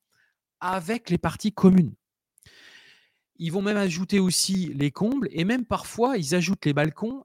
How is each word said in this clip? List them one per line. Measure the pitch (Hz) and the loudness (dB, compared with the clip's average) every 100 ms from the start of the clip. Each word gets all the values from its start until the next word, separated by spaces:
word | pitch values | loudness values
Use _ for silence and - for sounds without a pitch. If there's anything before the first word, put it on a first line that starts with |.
| _ _ _ _ _ _ | _ _ _ _ _ _
avec | 180 190 165 233 - | -6 -4 -4 -8 -2
les | 175 | -2
parties | 165 - 214 | -2 -4 -4
communes. | - 190 185 160 - _ _ _ _ - - - - - _ _ _ _ _ | 6 6 8 4 -4 _ _ _ _ -20 -20 -20 -20 -20 _ _ _ _ _
Ils | 165 | -6
vont | 180 | -2
même | 196 208 | -2 0
ajouter | 196 165 190 202 | -2 -2 0 2
aussi | 185 - - 190 160 | 2 2 0 -2 -2
les | 139 143 | -2 -2
combles | - 208 277 214 | 0 -2 0 -2
et | 160 | -2
même | 180 247 | 0 -2
parfois, | 240 190 - - 247 247 | -2 -6 -6 -2 0 0
ils | 139 | 0
ajoutent | 180 165 190 151 | 0 0 0 0
les | |
balcons | 143 151 - 220 269 | 0 -2 -2 -8 -8